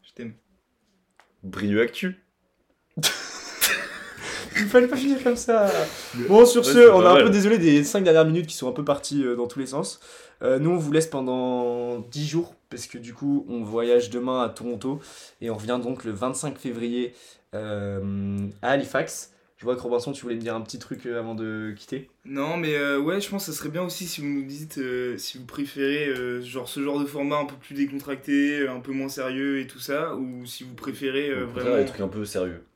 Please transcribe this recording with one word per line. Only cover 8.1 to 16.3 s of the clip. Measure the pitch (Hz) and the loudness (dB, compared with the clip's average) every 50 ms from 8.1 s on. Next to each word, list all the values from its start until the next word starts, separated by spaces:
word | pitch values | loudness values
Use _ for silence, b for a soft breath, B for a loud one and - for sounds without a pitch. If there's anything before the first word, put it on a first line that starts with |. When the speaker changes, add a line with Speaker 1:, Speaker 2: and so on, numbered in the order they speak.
| 160 160 160 | 8 8 8
Speaker 3:
minutes | 156 160 175 175 | 6 4 0 -2
qui | 156 - | -4 -8
sont | - 127 | -6 -6
un | 127 | -4
peu | 127 151 143 | -4 -2 -2
parties, | 143 143 143 - - 143 143 135 | -2 -2 -2 -2 -4 -2 -2 0
euh, | 123 120 | 0 0
dans | 120 120 | -2 -4
tous | 117 - 139 | -4 -4 -8
les | 131 | -8
sens. | 127 135 147 190 - - b b b b b b b b b | -6 -6 -6 -6 -6 -10 b b b b b b b b b
Euh, | - 123 131 | 0 0 2
nous, | 131 151 165 | 2 2 2
on | 180 | 0
vous | 180 156 143 | 0 0 2
laisse | 147 156 160 | 2 2 0
pendant | 160 143 139 131 127 127 127 127 127 123 123 123 120 120 120 120 120 120 117 | 0 -4 -6 -4 -2 -2 -2 -2 -2 -2 -2 -2 -2 -4 -4 -4 -6 -6 -8
dix | 110 120 - 147 151 | -10 -10 -8 -6 -6
jours, | 147 151 170 170 - - _ _ _ | -2 -2 -4 -4 -4 -12 _ _ _
parce | - 120 - | -14 -14 -14
que | - - | -14 -16
du | 123 117 120 113 | -16 -16 -16 -14
coup, | - 135 143 143 139 - - | -6 -2 -2 -2 -2 -2 -4
on | 120 120 110 | -8 -8 -6
voyage | 104 110 117 117 120 120 123 120 104 | -4 -2 -2 2 4 4 4 4 2
demain | 110 123 123 127 131 127 120 | -4 -4 -2 -2 0 0 -2
à | 110 | -2
Toronto, | - - 113 120 120 104 113 131 139 147 b b b b b b b b | -4 -8 -8 -8 -8 -6 -6 -6 -6 -6 b b b b b b b b
et | 110 117 | -8 -8
on | 110 | -8
revient | 107 104 113 123 123 | -6 -4 -4 -4 -2
donc | 117 120 131 123 - | -2 -6 -8 -6 -8
le | 113 | -8
vingt-cinq | 104 95 120 131 | -6 -4 -4 -4